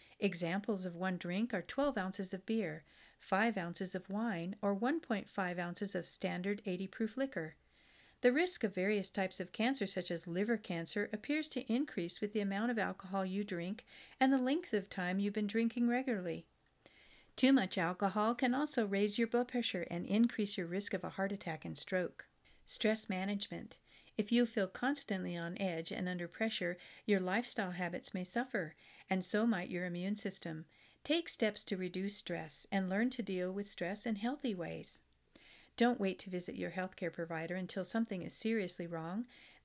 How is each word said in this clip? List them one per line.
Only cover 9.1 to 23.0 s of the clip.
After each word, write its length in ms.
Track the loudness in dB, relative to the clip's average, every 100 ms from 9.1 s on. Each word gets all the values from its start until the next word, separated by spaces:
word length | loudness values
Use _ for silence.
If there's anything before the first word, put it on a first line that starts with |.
| 0 -2 -2
of 100 | -4
cancer, 360 | 0 2 2 0
such 220 | -2 -2
as 180 | -4 -2
liver 300 | 0 2 0
cancer, 520 | 0 -4 -2 -2 -2
appears 380 | -4 -2 -2 0
to 240 | -4 0
increase 480 | 0 0 -2 -4 -2
with 120 | -2
the 80 | 0
amount 300 | 0 0 0
of 80 | 0
alcohol 460 | 0 -4 -4 -2 0
you 180 | -2
drink 400 | -2 -2 -4 -6 -10 -20 -20 2
and 100 | 4
the 60 | 6
length 360 | 4 0 0
of 160 | -2 -2
time 300 | -2 0 0
you've 140 | 0
been 140 | 0 0
drinking 420 | 2 2 2 2
regularly. 560 | 2 0 -2 -2 -4 -8 _ _ _ -20 -20 -20 -20 -14 4
Too 180 | 6
much 260 | 6 4 2
alcohol 560 | 2 2 2 4 2 2
can 180 | 2
also 320 | 2 2 2 2
raise 320 | 4 2 2
your 100 | 2
blood 200 | 2 2
pressure 400 | 0 0 -2 -2
and 160 | -4 2
increase 500 | 6 6 4 0 0
your 120 | -2
risk 260 | -2 -2
of 100 | -2
a 60 | -4
heart 200 | -2 -2
attack 340 | -2 -6 -6 -4
and 100 | -4
stroke. 520 | -2 0 -2 -6 -18 _ _ -20 -10
Stress 440 | 0 2 2